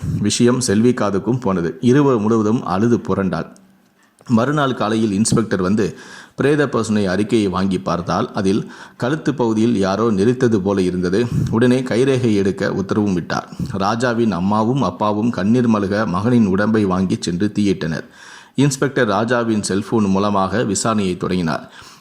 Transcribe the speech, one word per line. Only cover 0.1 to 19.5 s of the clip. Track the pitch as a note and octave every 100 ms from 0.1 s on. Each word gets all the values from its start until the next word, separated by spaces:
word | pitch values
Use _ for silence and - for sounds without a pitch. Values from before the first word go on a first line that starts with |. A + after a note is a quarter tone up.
| -
விஷயம் | G#2 - A#2+ C3
செல்வி | A#2+ G2+ A#2+
காதுக்கும் | B2 G#2 G2 F#2+ B2+
போனது. | G2 F#2+ E2 -
இரவு | A#2 C3 C#3 B2
முழுவதும் | G#2+ A2+ G#2+ A#2 -
அழுது | F#2 A#2 A#2
புரண்டாள். | - F#2+ F#2+ E2 - - _ _ _ _ _ _ -
மறுநாள் | A2+ B2+ D3+ C3+
காலையில் | A#2+ G#2+ A2+ A2
இன்ஸ்பெக்டர் | G2 A2 A#2 G#2+ G2
வந்து | F#2 A2 F#2 - - - - -
பிரேத | C3+ D3 C#3
பசுனை | A#2 A2 G#2 G2
அறிக்கையை | F#2+ G#2+ A#2 G2+
வாங்கி | F2+ F#2+ F2+
பார்த்தால், | - E2+ F2 F2 -
அதில் | - F#2+ G#2+ - - - -
கழுத்து | B2 D#3 D#3
பகுதியில் | B2 A#2 A2 A2+ A2
யாரோ | F#2+ G2 A#2
நெரித்தது | G2 G#2 B2 B2+ A2
போல | F#2 G2
இருந்தது. | F2+ F2+ F2+ F#2 A#2+ - -
உடனே | A2 B2 B2+
கைரேகை | B2+ G#2+ C3+ C3 A#2 G#2
எடுக்க | G2 F#2 G2+
உத்தரவும் | G2 F#2+ G#2 G#2
விட்டார். | F2+ - - - - -
ராஜாவின் | G2 G2 A#2 B2 A#2 A#2
அம்மாவும் | F2 F#2+ G#2+ A2 C#3
அப்பாவும் | F#2+ F2 G#2+ G#2 A#2+
கண்ணீர் | A#2 G2 B2 A#2+
மல்க | A2 G2 G2+ A2
மகனின் | F2 A2 A#2+ G#2
உடம்பை | F#2 G#2 A2 G2+
வாங்கி | F2+ F#2 A2
சென்று | - F2 G#2
தீயிட்டனர். | G#2 G2+ F2+ D#2 D#2+ - - - - - -
இன்ஸ்பெக்டர் | C#3+ C3+ C#3+ C3+ A#2
ராஜாவின் | G2 A#2 B2 A2+